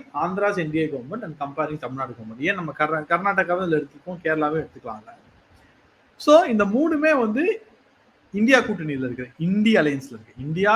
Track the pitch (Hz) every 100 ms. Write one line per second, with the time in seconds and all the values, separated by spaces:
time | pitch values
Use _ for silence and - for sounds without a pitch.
0 | - 143 175 190 202 202 156 160 156 135
1 | 127 220 190 147 139 151 151 151 131 131
2 | 127 117 110 113 160 196 160 135 175 160
3 | 151 175 202 190 170 180 185 151 139 -
4 | - 175 160 156 151 156 139 - 120 110
5 | 107 - _ _ _ _ _ _ _ _
6 | _ _ - 311 349 220 196 226 320 302
7 | 311 285 220 226 370 440 - _ _ _
8 | _ _ _ 196 226 262 226 185 156 135
9 | 127 120 127 - 170 208 214 208 151 139
10 | - 110 - 127 139 160 196